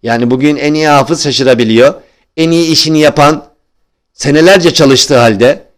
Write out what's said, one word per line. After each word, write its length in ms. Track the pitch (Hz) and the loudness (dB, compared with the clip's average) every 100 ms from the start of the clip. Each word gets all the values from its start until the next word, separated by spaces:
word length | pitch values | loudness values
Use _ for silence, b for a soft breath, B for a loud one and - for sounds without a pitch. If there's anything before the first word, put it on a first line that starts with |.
Yani 280 | 117 117 120 | -4 -4 -2
bugün 240 | 127 147 147 | -2 -2 -2
en 180 | 147 | -4
iyi 140 | 151 156 | -2 0
hafız 360 | 147 127 156 | 0 0 -4
şaşırabiliyor. 680 | 147 131 131 120 113 113 135 147 b b b - | -4 -2 0 0 0 2 2 0 b b b -6
En 140 | 160 | -2
iyi 160 | 165 165 | -2 -2
işini 280 | 160 156 156 | -2 -2 0
yapan, 460 | 151 139 147 156 - _ _ _ _ _ _ | 0 2 0 0 -8 _ _ _ _ _ _
senelerce 600 | _ 143 151 165 196 170 | _ -2 2 4 4 0
çalıştığı 440 | - 143 127 - 135 | 0 0 0 0 0
halde 480 | 117 101 120 147 _ | 2 2 0 -2 _